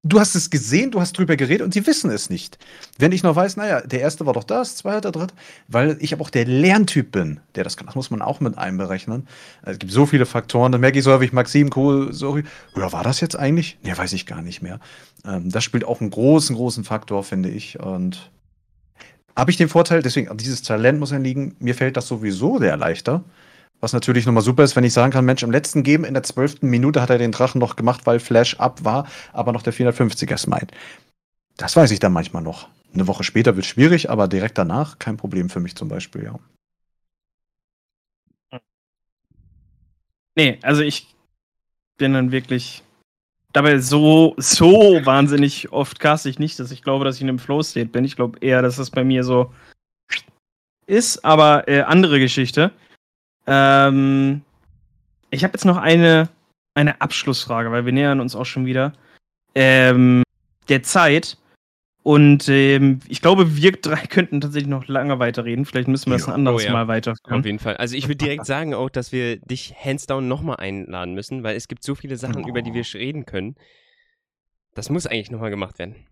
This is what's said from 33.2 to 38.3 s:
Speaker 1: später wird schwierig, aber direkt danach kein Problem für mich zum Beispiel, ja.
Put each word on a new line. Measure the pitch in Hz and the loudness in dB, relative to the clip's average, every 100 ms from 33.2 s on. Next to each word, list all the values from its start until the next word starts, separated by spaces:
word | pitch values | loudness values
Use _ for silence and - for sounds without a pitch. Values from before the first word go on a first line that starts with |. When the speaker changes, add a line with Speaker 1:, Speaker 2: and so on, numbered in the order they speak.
Speaker 1:
später | - 110 120 95 | -2 2 2 0
wird | 92 | -4
schwierig, | - 151 175 - | 2 4 4 0
aber | 113 98 | 0 0
direkt | 95 110 - | 0 -2 -2
danach | 87 104 147 - | -2 -2 -4 -8
kein | - 107 | -10 -8
Problem | 101 95 90 | -6 -6 -6
für | 92 | -6
mich | 87 | -10
zum | - 80 | -10 -10
Beispiel, | - - - | -10 -12 -14
ja. | 104 - _ _ _ _ _ _ _ _ _ _ _ _ _ _ _ _ _ _ _ | -14 -16 _ _ _ _ _ _ _ _ _ _ _ _ _ _ _ _ _ _ _